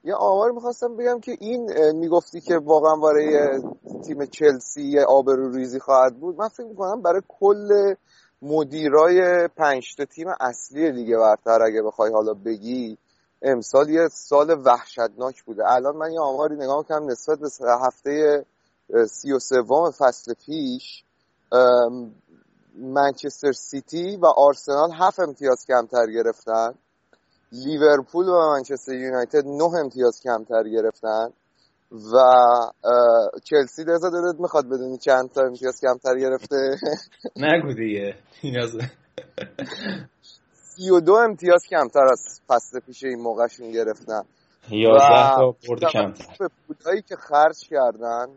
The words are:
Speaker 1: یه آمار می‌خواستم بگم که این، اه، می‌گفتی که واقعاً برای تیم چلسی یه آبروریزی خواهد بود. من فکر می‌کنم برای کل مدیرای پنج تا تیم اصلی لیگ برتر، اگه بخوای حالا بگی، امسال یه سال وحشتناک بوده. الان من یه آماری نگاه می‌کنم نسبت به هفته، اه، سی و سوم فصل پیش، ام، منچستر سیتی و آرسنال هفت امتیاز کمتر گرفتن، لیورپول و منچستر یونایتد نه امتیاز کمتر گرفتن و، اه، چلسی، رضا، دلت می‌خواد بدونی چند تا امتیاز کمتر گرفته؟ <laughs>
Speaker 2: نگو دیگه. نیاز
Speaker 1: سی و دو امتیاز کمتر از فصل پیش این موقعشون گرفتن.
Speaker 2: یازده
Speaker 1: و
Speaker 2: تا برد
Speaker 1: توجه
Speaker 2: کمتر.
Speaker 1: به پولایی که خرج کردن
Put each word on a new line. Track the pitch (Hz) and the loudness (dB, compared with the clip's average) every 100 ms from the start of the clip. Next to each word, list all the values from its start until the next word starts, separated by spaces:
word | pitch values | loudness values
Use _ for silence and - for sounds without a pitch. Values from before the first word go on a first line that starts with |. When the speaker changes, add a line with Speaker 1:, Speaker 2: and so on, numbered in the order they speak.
Speaker 1:
یه | 151 | -6
آمار | 202 202 196 226 | -2 2 2 0
می‌خواستم | 240 240 240 240 226 | -2 -8 -6 -8 -4
بگم | 240 247 | -4 -4
که | 220 240 | -6 -12
این، | 208 247 226 180 | -8 -8 -6 2
اه، | 156 | 2
می‌گفتی | 156 165 170 - 170 | 2 0 0 -2 -16
که | - 170 | -2 -2
واقعاً | 147 156 156 156 | 2 4 4 2
برای | 156 151 151 151 147 135 127 - - - - | 2 2 2 2 2 -2 -6 -14 -16 -16 -12
تیم | 143 143 | -10 -10
چلسی | - 151 131 - - | 2 2 2 -6 -12
یه | 143 143 139 | -2 0 4
آبروریزی | 135 131 131 131 131 127 131 | 4 4 0 0 -6 -8 -8
خواهد | - 135 131 123 | 0 4 4 0
بود. | 165 160 | -12 -8
من | 214 | -8
فکر | - 233 | -8 -18
می‌کنم | 202 185 220 | -8 -8 -4
برای | 180 180 - | -2 -2 -4
کل | _ 202 208 208 202 202 190 _ _ _ _ | _ 2 2 2 2 2 -2 _ _ _ _
مدیرای | 139 156 143 151 151 147 160 180 180 180 170 - | -4 -4 -4 -4 2 4 6 4 4 2 0 -2
پنج | 151 131 - - | -2 -2 -6 -12
تا | |
تیم | 143 - 170 - | -12 -10 -10 -6
اصلی | 127 120 - 139 165 | -6 -8 -14 -4 -4
لیگ | 127 113 113 | -2 -2 2
برتر، | 110 107 - 113 | 2 2 2 2
اگه | 113 110 | 2 0
بخوای | 107 - 110 | -4 -2 0
حالا | 110 110 | 0 -2
بگی، | 104 107 110 110 127 117 110 _ _ _ _ | -6 -8 -10 -8 -10 -10 -14 _ _ _ _
امسال | 139 127 107 135 151 | -2 -2 2 2 2
یه | 160 165 | 2 0
سال | - - 143 151 160 | -2 0 0 2 2
وحشتناک | 127 120 - - 117 104 127 131 | 2 2 -2 -6 -6 -4 -10 -10
بوده. | - 104 101 | -16 -4 0
الان | 123 131 151 | 0 0 -6
من | 160 | -8
یه | 165 | -4
آماری | 147 135 151 | -4 -2 -4
نگاه | 147 131 139 | -4 -4 -4
می‌کنم | 151 156 151 | -4 -6 -6
نسبت | 120 - 151 | -8 -4 -4
به | 147 - 120 120 127 | -4 -6 -2 0 0
هفته، | - 139 147 151 147 131 _ _ _ _ | -4 -6 0 0 0 -4 _ _ _ _
اه، | 113 | 0
سی | 110 - 139 | 0 -4 -4
و | 135 | -4
سوم | - 131 110 143 170 | 0 -2 2 0 0
فصل | - 135 - - - - | 0 -2 -2 -12 -14 -10
پیش، | 156 135 127 - - _ _ _ _ _ | -8 -8 -8 -14 -20 _ _ _ _ _
ام، | 123 127 123 120 123 117 107 _ 82 _ _ _ 87 | 2 4 4 2 -4 -16 _ _ _ _ _ _ -18
منچستر | 127 139 139 131 147 - 143 | -6 0 0 -2 -12 -6 -6
سیتی | 127 - 139 - 160 175 202 | -6 -10 -16 -12 -10 -10 2
و | 170 | 2
آرسنال | - 143 135 - 143 165 | 4 2 2 -4 -2 -2
هفت | 160 185 202 | 0 -2 0
امتیاز | 170 135 139 123 - | -6 -4 -4 -4 0
کمتر | 127 117 123 113 | -2 0 -2 -2
گرفتن، | 113 113 110 - 113 113 127 _ _ _ _ _ _ _ | -2 -4 -4 -4 -2 -2 -6 _ _ _ _ _ _ _
لیورپول | 120 131 151 147 147 127 170 190 | -14 -8 2 4 4 0 -4 0
و | 180 160 143 | 2 2 0
منچستر | 123 135 - | -4 -12 -10
یونایتد | 131 131 127 120 151 139 | -10 -6 -4 -2 -2 -2
نه | 143 165 175 | -2 -2 -2
امتیاز | 143 127 123 - | -6 0 0 0
کمتر | 127 113 110 113 110 | -6 -6 -2 -4 -2
گرفتن | 113 110 - 113 110 117 _ _ _ _ _ _ | -2 -4 -4 -6 -4 -4 _ _ _ _ _ _
و، | 113 107 120 | -20 0 4
اه، | 127 127 120 120 117 - 113 123 120 117 104 - | 6 8 6 4 0 -6 0 4 6 4 2 -6
چلسی، | - 151 131 - | -2 0 0 -6
رضا، | 160 170 180 | -2 -2 0
دلت | 175 175 160 | -2 -4 -4
می‌خواد | 175 156 131 | -2 -2 -2
بدونی | 131 127 131 | -6 -8 -6
چند | - 131 127 | 0 0 0
تا | - | -2
امتیاز | 131 123 127 127 | -2 -2 -8 -4
کمتر | 135 127 131 127 | -2 -2 -2 -2
گرفته؟ | 131 131 - 139 135 135 156 147 | 0 -4 -4 -4 -2 -4 -6 -8
<laughs> | - _ - - | -10 _ -16 -6
Speaker 2:
نگو | 143 170 151 | 0 0 -2
دیگه. | 113 113 104 101 95 _ _ | -8 -6 -6 -8 -10 _ _
نیاز | 147 123 117 113 131 _ _ - - - - - 262 - 214 190 - _ _ _ _ | -8 -6 -6 -8 -12 _ _ -20 -18 -18 -16 -14 -14 -12 -10 -12 -16 _ _ _ _
Speaker 1:
سی | _ - - 185 | _ -20 -12 2
و | 180 | 2
دو | 160 | 6
امتیاز | 208 233 196 180 175 - | 4 4 0 2 2 2
کمتر | 175 127 143 131 | -2 0 2 4
از | 123 - - _ | 2 -4 -20 _
فصل | 123 - 127 | -2 -2 -14
پیش | 123 123 | -14 -12
این | 135 120 | -10 -8
موقعشون | 117 110 117 - 117 | -8 -4 -4 -4 -10
گرفتن. | 113 110 104 - 107 98 _ _ _ - | -6 -6 -6 -10 -10 -10 _ _ _ -10
Speaker 2:
یازده | 107 113 113 | 0 6 8
Speaker 1:
و | 143 135 131 131 | 8 6 6 4
Speaker 2:
تا | 127 120 120 | 2 0 -10
برد | 120 | -4
Speaker 1:
توجه | 165 | -2
Speaker 2:
کمتر. | 113 101 95 - - | -2 -4 -8 -20 -10
Speaker 1:
به | 185 _ _ | -10 _ _
پولایی | 151 160 196 | -14 -6 -6
که | - 175 | -6 -18
خرج | - 147 156 160 - | -2 2 2 0 -6
کردن | 147 123 107 117 117 123 | -2 0 -2 -8 -8 -8